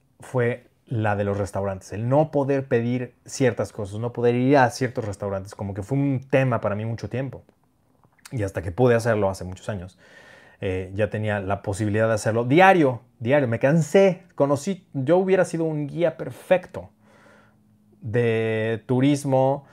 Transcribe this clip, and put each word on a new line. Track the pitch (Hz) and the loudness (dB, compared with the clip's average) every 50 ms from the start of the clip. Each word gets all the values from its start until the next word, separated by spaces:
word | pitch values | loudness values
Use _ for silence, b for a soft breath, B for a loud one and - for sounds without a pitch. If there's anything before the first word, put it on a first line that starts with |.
| _ _ _ _ | _ _ _ _
fue | - - - 127 120 117 123 - - _ _ _ _ | -12 -6 -2 0 0 0 -2 -4 -8 _ _ _ _
la | - - 110 107 107 104 | -6 -4 -2 0 0 0
de | 101 104 | 0 0
los | 101 101 101 | 0 0 -2
restaurantes. | 101 95 - 101 98 101 95 95 - - - | -2 -4 -4 -4 -4 -4 -4 -6 -10 -12 -10
El | 101 113 120 | -6 -2 0
no | 131 147 156 156 | 2 2 2 2
poder | - 143 139 131 139 135 131 135 | 0 -2 0 0 0 -2 -2 0
pedir | 123 117 117 120 123 127 127 120 - _ _ | 0 0 0 0 -2 -4 -4 -6 -12 _ _
ciertas | - - - 135 123 110 - 117 - - | -12 -4 0 2 2 2 0 -4 -6 -6
cosas, | - 107 98 101 107 | -10 -10 -10 -8 -8
no | 117 120 117 | -8 -8 -4
poder | 120 120 120 120 | 0 0 2 2
ir | 123 123 131 143 143 | 2 4 4 6 6
a | 127 120 | 6 4
ciertos | - - 131 120 - - 110 | 2 0 -4 -4 -4 -4 -6
restaurantes, | 101 101 - - 101 98 95 95 98 - | -6 -6 -6 -6 -6 -6 -6 -8 -10 -12
como | - 110 98 101 | -10 -8 -8 -8
que | 104 98 | -8 -6
fue | - 135 | -4 -2
un | 139 139 139 139 127 - - | -2 0 0 -2 -4 -2 0
tema | - 135 135 127 120 110 | 2 2 2 2 0 0
para | - 107 101 | -2 -2 -4
mí | 104 107 | -4 -6
mucho | 113 117 107 - 104 | -6 -6 -8 -8 -8
tiempo. | - 120 135 131 - 85 - _ _ _ _ _ _ _ _ _ _ _ _ _ _ _ - - - | -8 -8 -8 -8 -10 -14 -18 _ _ _ _ _ _ _ _ _ _ _ _ _ _ _ -18 -10 -8
Y | 123 104 | -6 -6
hasta | 95 - - | -4 -6 -6
que | 90 87 | -8 -6
pude | 85 87 127 127 117 | 0 2 4 4 4
hacerlo | 117 107 120 113 104 101 95 | 4 2 0 0 2 0 0
hace | 113 - 92 | -2 -4 -8
muchos | 92 92 - - - | -12 -12 -12 -10 -10
años, | 110 95 85 92 - _ B B B B B B B B B B B B | -10 -8 -10 -14 -16 _ B B B B B B B B B B B B
eh, | B 98 92 92 95 92 98 | B -4 -4 -4 -6 -6 -4
ya | 98 107 101 | -2 -2 -2
tenía | - 107 107 107 104 104 | -2 -2 -2 -2 -2 -2
la | 101 98 101 98 - | -2 -4 -4 -4 -4
posibilidad | - 98 90 110 104 101 107 110 | -6 -4 -2 -2 0 0 2 2
de | 113 113 | 2 2
hacerlo | 104 - 117 107 117 120 | 0 0 0 0 0 0
diario, | 127 135 165 185 190 190 180 151 131 123 117 - _ _ - | 2 4 6 6 6 6 6 4 2 0 -2 -8 _ _ -8
diario. | 117 117 135 151 143 117 | -2 0 2 2 2 0
Me | 117 113 | 0 0
cansé, | - 135 151 170 156 - - 196 196 196 180 185 - _ _ | 2 2 4 2 2 4 4 6 6 6 4 0 -6 _ _
conocí, | - 143 139 143 139 - 196 196 175 - _ - | -2 0 0 0 0 -2 -4 -8 -8 -10 _ -8
yo | 143 131 139 165 | -4 0 2 2
hubiera | 185 196 185 190 185 175 | 2 2 2 2 2 2
sido | 175 - 165 165 | 0 -2 -4 -4
un | 160 156 147 147 | -4 -4 -4 -6
guía | 139 143 156 170 160 - - | -6 -4 -2 -2 -2 -2 -4
perfecto | - - 120 - - - 185 180 180 - - - 90 - _ _ b b b b b b b b b b b b b _ _ _ _ _ _ _ - | -10 -12 -12 -6 -2 0 0 0 0 -2 -14 -14 -14 -14 _ _ b b b b b b b b b b b b b _ _ _ _ _ _ _ -8
de | 117 101 123 120 117 113 113 113 113 110 110 110 110 113 113 - | -4 0 0 2 2 2 0 0 0 -2 -2 -2 -2 -4 -4 -2
turismo, | - 131 123 131 139 147 139 135 139 131 131 131 135 139 147 - B | -2 0 2 4 2 2 2 0 0 2 2 2 2 0 -2 -6 B